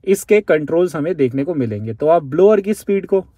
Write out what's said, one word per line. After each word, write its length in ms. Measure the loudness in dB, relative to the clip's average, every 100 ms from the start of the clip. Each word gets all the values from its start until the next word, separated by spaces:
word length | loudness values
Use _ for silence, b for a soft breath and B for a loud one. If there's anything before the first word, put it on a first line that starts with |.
इसके 360 | -2 -2 2 0
controls 540 | 2 0 0 0 0 -2
हमें 200 | -6 -2
देखने 280 | -2 -2
को 100 | -4
मिलेंगे। 400 | -4 -4 -6 -8
तो 140 | -4 2
आप 160 | 2 0
blower 360 | 2 4 4
की 120 | 0
speed 320 | -6 -2 -4 0
को 160 | -2 -4